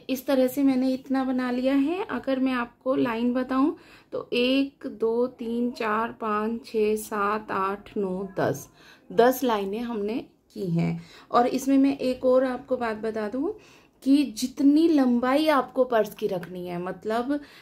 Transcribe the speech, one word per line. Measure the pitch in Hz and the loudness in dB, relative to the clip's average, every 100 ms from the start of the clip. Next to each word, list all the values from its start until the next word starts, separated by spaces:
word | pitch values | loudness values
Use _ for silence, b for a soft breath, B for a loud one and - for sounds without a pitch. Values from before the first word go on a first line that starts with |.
| - | -4
इस | 262 - | -4 0
तरह | 269 254 | 2 2
से | 254 | 2
मैंने | 277 254 262 | 2 2 0
इतना | 262 - 269 | -2 -2 -2
बना | 262 254 254 | -2 -2 -2
लिया | 247 262 | -2 2
है। | 277 277 359 | 2 2 -2
अगर | - 247 269 262 | -4 -6 -2 0
मैं | 262 | 0
आपको | 254 233 - 254 | -2 -4 -6 -2
लाइन | 277 262 226 247 | 0 0 0 -2
बताऊँ, | 247 254 262 294 - B B B | -2 0 2 2 0 B B B
तो | - - | -10 -2
एक, | 247 247 269 277 - 269 | 0 2 2 0 -4 -12
दो, | 214 226 226 247 | -2 0 0 -2
तीन, | 247 233 233 240 | -4 -6 -2 -2
चार, | 240 226 214 233 | -2 -2 -2 -4
पाँच, | 240 226 208 214 226 - | -6 -4 -2 -2 -4 -4
छः, | 220 214 214 | 0 0 0
सात, | 214 214 202 214 214 | -4 -4 -2 -2 -4
आठ, | 202 190 202 - 214 | -4 -2 -4 -6 -4
नौ, | 190 185 196 - | -2 -4 -6 -2
दस, | 127 135 - B B B B | -2 -2 -8 B B B B
दस | 190 240 262 | 4 4 4
लाइनें | 254 214 196 214 | 0 -2 -4 -6
हमने | 240 226 202 247 - _ _ | -6 -6 -4 -6 -10 _ _
की | 214 190 | -10 -4
हैं। | 170 170 170 B B B | -2 -2 -4 B B B
और | - 247 | 2 2
इसमें | 262 262 277 | 0 2 4
मैं | 277 269 | 4 2
एक | 254 254 | -2 0
और | 254 254 | 2 4
आपको | 262 247 - 247 | 2 -2 0 0
बात | 233 214 | 0 -4
बता | 220 220 208 | -4 -4 -4
दूँ | 254 339 427 B B B _ | -4 -4 -6 B B B _
कि | 262 285 | 2 4
जितनी | 254 214 254 - 277 294 339 | 2 -4 -8 2 4 6 6
लंबाई | 294 254 240 254 277 311 | 4 4 2 2 2 4
आपको | 285 254 - | 2 2 0
पर्स | 254 226 208 | 2 2 0
की | - 208 | -2 -4
रखनी | 185 175 180 180 | -4 -6 -10 -8
है, | 175 | -8
मतलब | 185 180 214 226 247 285 B B | -8 -8 -4 -4 -2 -4 B B